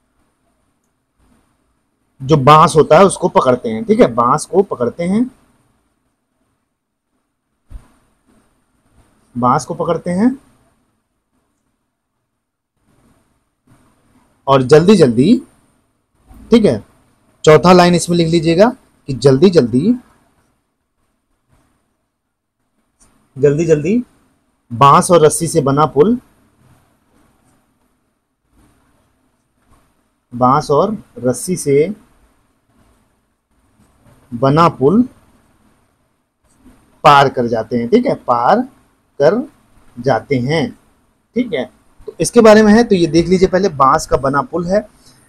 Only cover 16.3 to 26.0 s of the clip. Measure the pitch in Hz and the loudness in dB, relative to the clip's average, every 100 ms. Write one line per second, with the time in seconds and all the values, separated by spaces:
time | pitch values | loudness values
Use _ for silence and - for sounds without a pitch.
16.3 | - - 233 202 107 - _ _ _ _ | -20 0 0 2 -2 -8 _ _ _ _
17.3 | _ 156 156 175 185 175 175 170 175 160 | _ 2 4 4 4 4 0 -2 -2 -2
18.3 | 170 160 165 233 254 _ _ - 127 139 | -2 -2 2 0 0 _ _ -14 -2 0
19.3 | 135 190 170 120 123 190 247 - _ _ | 4 4 2 0 -2 -2 -4 -8 _ _
20.3 | _ _ _ _ _ _ _ _ _ _ | _ _ _ _ _ _ _ _ _ _
21.3 | _ _ _ _ _ _ _ _ _ _ | _ _ _ _ _ _ _ _ _ _
22.3 | _ _ _ _ _ _ _ _ _ _ | _ _ _ _ _ _ _ _ _ _
23.3 | 131 143 147 165 151 151 240 - _ _ | -2 -2 0 -2 -2 -2 -4 -6 _ _
24.3 | _ _ _ _ 117 139 165 175 170 151 | _ _ _ _ 0 4 4 2 2 2
25.3 | - 165 160 135 139 151 135 | 0 -4 -2 -2 0 -2 0